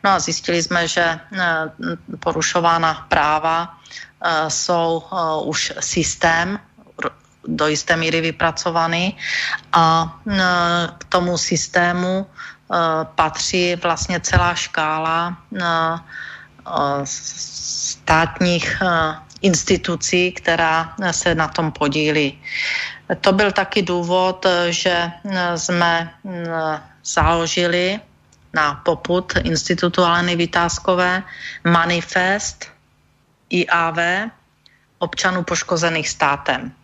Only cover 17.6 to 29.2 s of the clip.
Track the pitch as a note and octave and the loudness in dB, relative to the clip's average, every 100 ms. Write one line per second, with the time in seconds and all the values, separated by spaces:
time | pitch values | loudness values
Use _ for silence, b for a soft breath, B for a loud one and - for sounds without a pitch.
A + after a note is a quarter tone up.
17.6 | - - - - - D#3+ E3 - F3+ F3 | -8 -6 -6 -8 0 2 2 0 0 0
18.6 | - - F#3+ E3 D#3+ D#3 - - G3 E3 | -2 -2 0 2 0 -4 -14 0 2 2
19.6 | - F#3 - E3+ - F3+ F3+ F3+ - E3 | 2 0 0 -4 0 2 2 0 -2 2
20.6 | E3 D#3+ D#3+ - F#3+ E3 F3 E3 D#3 - | 2 2 -2 -4 -4 0 0 2 0 0
21.6 | D#3+ - D3 D3+ D3+ D3+ C#3+ C#3 B B | -4 0 0 2 2 2 0 -2 B B
22.6 | B B B B - F#3 G3+ F#3+ G#3 G3 | B B B B -8 0 2 4 2 2
23.6 | F#3 G#3+ F3+ F3 E3+ F#3 F#3 F#3 F#3+ F3 | 0 0 0 -2 2 2 2 2 2 2
24.6 | F3 E3+ F#3 F3 E3+ E3+ G3+ F#3+ F3 E3+ | 2 0 0 0 -2 -6 -6 -2 0 -2
25.6 | - F3 E3+ E3+ E3 - G3 F3+ E3+ E3 | -2 2 4 2 -2 -10 -12 -8 -6 -2
26.6 | D#3+ D#3 - _ - - D#3 E3+ E3 - | -2 -4 -8 _ -4 0 2 2 0 0
27.6 | F3 F3 F3+ G#3 - _ _ _ _ D#3+ | 2 2 0 -2 -10 _ _ _ _ 0
28.6 | D3 C#3 - D#3 - F3 | 0 0 -2 -2 0 -2